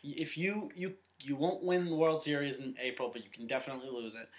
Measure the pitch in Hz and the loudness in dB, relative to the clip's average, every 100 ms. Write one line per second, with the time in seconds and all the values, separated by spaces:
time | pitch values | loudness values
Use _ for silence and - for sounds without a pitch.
0 | 143 - 156 151 185 208 170 175 185 190 | -6 -2 0 2 2 0 -4 -4 -6 -6
1 | _ - 135 139 160 190 180 180 175 156 | _ -12 -4 2 2 2 2 4 4 4
2 | 160 160 151 147 143 131 135 127 127 123 | 4 4 2 2 2 -2 -6 -4 -4 -2
3 | 123 120 107 - 117 131 135 131 131 120 | -4 -4 -12 -10 -2 -2 -2 -8 -6 -6
4 | 113 110 110 | -6 -8 -14